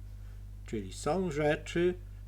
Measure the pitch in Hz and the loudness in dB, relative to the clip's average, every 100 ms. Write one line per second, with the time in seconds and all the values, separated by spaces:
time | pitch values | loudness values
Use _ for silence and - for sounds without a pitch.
0 | - - - - - - - 113 95 - | -10 -10 -10 -10 -10 -10 -6 -4 -4 -4
1 | - 170 185 143 151 156 - 170 175 180 | 0 2 2 4 4 4 2 4 4 2
2 | - - | -4 -10